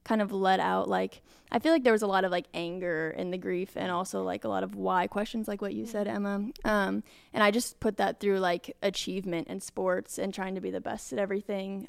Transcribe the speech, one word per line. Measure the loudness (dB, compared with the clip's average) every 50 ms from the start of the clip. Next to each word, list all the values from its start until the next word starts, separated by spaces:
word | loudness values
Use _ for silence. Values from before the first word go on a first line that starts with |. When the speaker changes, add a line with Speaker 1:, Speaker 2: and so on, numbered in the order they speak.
| -2
Speaker 1:
kind | 0 2 2
of | 2 2
let | 0 2 4 6 6 4
out, | 4 2 2 2 2 2
like, | 2 0 0 -2 -4 -10 -20 -20 -20 -20 _ -2
I | 0 2
feel | 4 4
like | 4 6 6
there | 6 6
was | 6
a | 4
lot | 2 2 2 2
of, | 2
like, | 2 0 -2 -4 -6
anger | -6 -4 -4 -4 -4 -2 -2 0 0 -2 -2 -2
in | -4 -4 -4
the | -4
grief | -4 -2 -2 -2 -2 -2 -4 -4
and | -4 -2 -2
also, | -2 -2 -2 -2 -4 -2 -2
like, | -2 -2 -2 -2
a | -2
lot | -2 -2 -2
of | -4 -4
why | -2 0 2 2 2 2
questions, | 0 0 -2 -4 -2 -4 -4 -4
like | -4 -4 -4
what | -4 -4 -4
you | -6 -6
said, | -4 -4 -2 -2
Speaker 2:
Mm. | -2 -2
Speaker 1:
Emma. | -2 -2 -2 -2 -2 -4 -6 -6 -4 0
Um, | 2 2 2 2 2 0 -2 -4 -8 -14 -20 -16 _ 2
and | 4 4
I | 6
just | 6 4 0 -2 -4 -2
put | -2 0 2
that | 2 0 0 0 0
through, | 0 2 2 4
like, | 4 2 2 0 -4 -8 -6 _
achievement | -2 -2 -2 -2 -4 -4 -4 -4 -4 -2 -2 -4 -4
in | -4 -8 -8
sports | -10 -8 -4 -2 0 2 2 0 -2 -4 -4
and | -4 -4 -2 -2
trying | -4 -4 -4 -4
to | -4
be | -4 -4
the | -4 -4
best | -4 -6 -6 -8 -8 -6 -2
at | -2
everything. | 0 0 -2 -2 -4 -4 -4 -4 -4 -6 -6 -8 -10